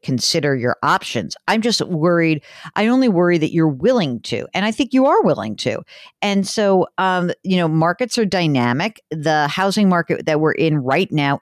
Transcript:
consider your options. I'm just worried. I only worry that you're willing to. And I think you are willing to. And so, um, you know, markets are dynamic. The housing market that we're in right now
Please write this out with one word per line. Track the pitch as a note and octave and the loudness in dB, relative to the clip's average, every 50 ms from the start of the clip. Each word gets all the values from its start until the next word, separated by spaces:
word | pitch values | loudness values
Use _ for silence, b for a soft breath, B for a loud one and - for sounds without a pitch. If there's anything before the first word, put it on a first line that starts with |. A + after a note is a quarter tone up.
| - | -4
consider | - C3+ A#2+ - - - E3+ C#3+ D3 C#3 | -4 -4 -2 -2 -2 -2 -2 0 0 -2
your | C3 A2+ B2 - - - | 0 0 -2 -2 -2 0
options. | C#3+ E3+ F#3 - - - A#2+ G2 - - - _ - | 0 0 -2 -2 -6 -6 -6 -6 -8 -10 -8 _ -2
I'm | F#3+ A3+ G#3+ | -2 0 0
just | A#3+ G#3 - | 0 0 -2
worried. | D#3 - F3+ D#3 D3 F3+ F3 E3+ E3 D#3+ D#3 D3+ B B B B B D#3+ B | -2 -4 -2 0 0 2 2 2 2 2 0 -2 B B B B B -8 B
I | - G#3 A3 | -2 0 2
only | A#3+ C4 C4 B3 | 2 2 2 2
worry | G3 E3 F3+ F3 F3 E3+ | 2 2 2 2 2 2
that | D3+ D3 - | 0 0 0
you're | E3+ D#3+ D#3 | 2 2 0
willing | C#3+ B2+ C#3 A3 C4 A#3+ F3+ C#3+ B2 A2+ - | 0 0 0 2 2 2 0 -2 -4 -6 -6
to. | - - A2 - - - | -6 -6 -6 -6 -6 -4
And | F3+ G3 | -4 -2
I | G#3+ | -2
think | A3+ - D4 A#3 - | -2 -2 -2 0 2
you | C4 C4 | 2 4
are | C#4 E4 A4 G#4+ | 4 4 4 4
willing | F#3+ D3 G#2+ G2+ A2 G#2+ | 2 0 0 -2 -6 -8
to. | - - C3 G#2+ - - B B B B B B _ | -6 -4 -4 -4 -4 -8 B B B B B B _
And | - G3+ G3+ G3 F#3+ | -4 -2 0 0 -2
so, | - - - G#3+ G3+ G3 F#3 E3+ - - - | -2 -2 0 2 2 4 2 2 0 -2 -2
um, | F#3 F#3 F#3 F3+ F3 F3+ - - - | -2 0 0 0 -2 -2 -4 -6 -4
you | F#3 F#3+ | -2 0
know, | F3+ F3 D#3+ | 0 2 2
markets | D#3 D#3+ D#3+ E3+ F3 - E3+ E3 - - | 2 2 2 2 0 -2 -4 -4 -2 -2
are | A3+ | 0
dynamic. | F#3+ - F#3 F3 D#3+ D3 C3 A#2+ A#2+ A#2+ C3+ E3+ A3+ - - _ _ | 0 0 0 0 2 2 2 2 0 0 0 -2 -4 -6 -10 _ _
The | - D#3+ C#3+ D#3 D#3 D3+ D3 C#3+ | -10 -4 -2 0 0 2 0 0
housing | D3 - F#3 G3 F#3 G#3+ G#3 F#3+ | -2 -2 -2 0 2 2 2 4
market | F#3 E3+ E3 - D#3 - - | 2 2 0 0 -4 -4 -2
that | - D#3 D3+ | -2 0 2
we're | D#3 D#3 - | 2 0 0
in | - - D#3+ D#3 | 0 0 0 0
right | D3+ C3 B2 C3+ D#3 G3 - | 0 0 0 0 0 -2 -2
now | - D#3 C#3+ C#3+ C#3 C3+ | -2 -2 0 0 -2 -2